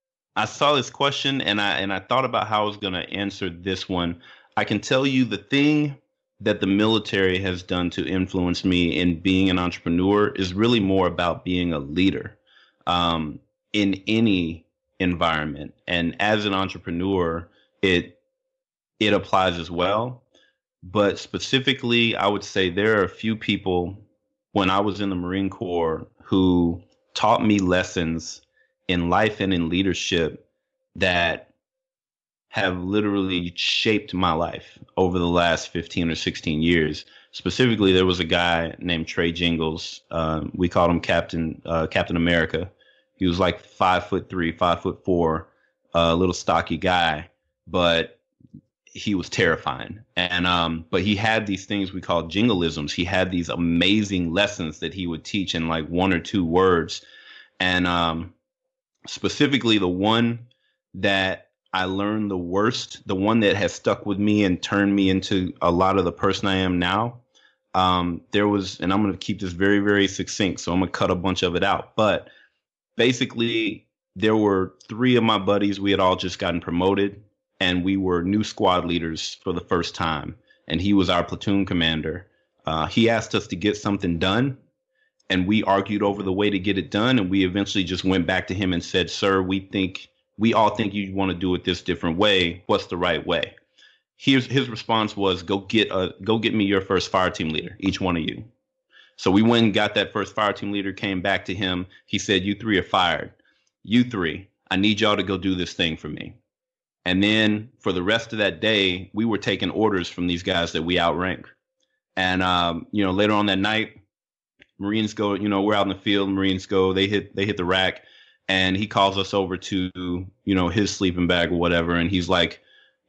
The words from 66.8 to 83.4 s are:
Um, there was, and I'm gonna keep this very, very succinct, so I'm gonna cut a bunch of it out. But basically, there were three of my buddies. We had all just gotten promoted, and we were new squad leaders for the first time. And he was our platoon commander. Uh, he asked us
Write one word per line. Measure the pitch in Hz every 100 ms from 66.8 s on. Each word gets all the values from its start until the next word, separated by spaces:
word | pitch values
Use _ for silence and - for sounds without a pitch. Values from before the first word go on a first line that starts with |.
| 90 98 120 123 _ _ _ _ _
Um, | 95 92 90 87 85 -
there | 101 104
was, | 101 95 -
and | 87
I'm | 98
gonna | 104 85
keep | - 92
this | 95
very, | 85 98 101
very | 101 101 98
succinct, | 98 92 - 98 -
so | -
I'm | 87
gonna | 92
cut | - 95
a |
bunch | 90 95 90
of | 90 87
it |
out. | 98 90 - -
But | 107 85 - - _ _ _ _ _ -
basically, | 120 127 113 117 117 113 107 - _ _ _
there | 95 110 110
were | 104 95 95 - -
three | 107 127 123
of |
my | 113 104
buddies. | 95 101 101 98
We | 98
had | 95
all | 92
just | 90 92 -
gotten | 92 85
promoted, | - 87 92 98 101 - - _ _ -
and | 92 90
we | 92 98
were | 92 87
new | 87 104
squad | 104 - 98 90
leaders | 85 85 82 78 - -
for | 98
the | 87
first | - 90 82
time. | - 85 78 - - _ _ -
And | 80
he | 98
was | 101 90
our | 87
platoon | 85 90 - 98
commander. | 95 90 82 80 80 78 - _ _ _ -
Uh, | 80
he | 78 - 113
asked | 113 -
us | 104